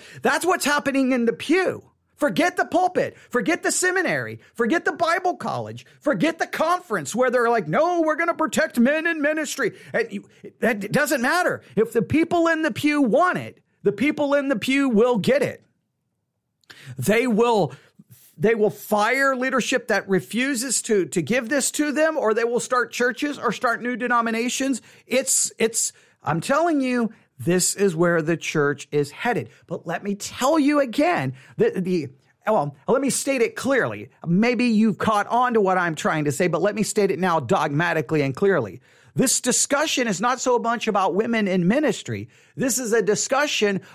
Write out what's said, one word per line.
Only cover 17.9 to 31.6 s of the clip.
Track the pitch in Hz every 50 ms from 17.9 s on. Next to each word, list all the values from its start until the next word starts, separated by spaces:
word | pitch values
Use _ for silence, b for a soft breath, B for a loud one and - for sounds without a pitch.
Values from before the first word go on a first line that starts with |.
| B B - _ - - - - _
they | - 151 214 269
will | 208 208 202
fire | - - - - 208 208 208 226 254 269 277 269 269
leadership | 247 254 262 262 247 - - 262 240 - -
that | 208 196 - 196
refuses | 190 180 - - - 233 262 277 285 214 254 269 214 - -
to, | - 214 196 170
to | 143 - 185
give | 151 127 233 262 233 220
this | 302 269 - -
to | - - 294 294
them, | 247 302 311 320 320
or | 277 214 214 220
they | 240 233
will | 233 240 226
start | - - 254 247 233 233
churches | - - 247 254 240 - 294 294 269
or | - - 240
start | - - 254 240 226 - 226
new | 240 247
denominations. | 202 247 240 247 233 233 233 220 226 240 247 - - 269 269 254 214 B B B B B
It's, | B - 262 262 - - - - - - -
it's, | - 226 233 - - - b b b b b b -
I'm | - 156 165
telling | - - 269 311 330 349 311 277
you, | 262 254 247 240 233 202 B B B B B -
this | 120 170 180 185 180 - -
is | 190 202 196 160
where | 160 175 170 170 165 156
the | 165 170
church | 160 - - - 156 143 143 143 139 - -
is | 151 147 143 143
headed. | - - - 240 233 160 104 - b b b
But | b 175 - -
let | 170 170 - -
me | 202 202
tell | 202 - - - - 247 277 330
you | 320 269 285 294 285
again, | 277 240 214 277 294 349 349 - 135 131 127 B B B B
the, | B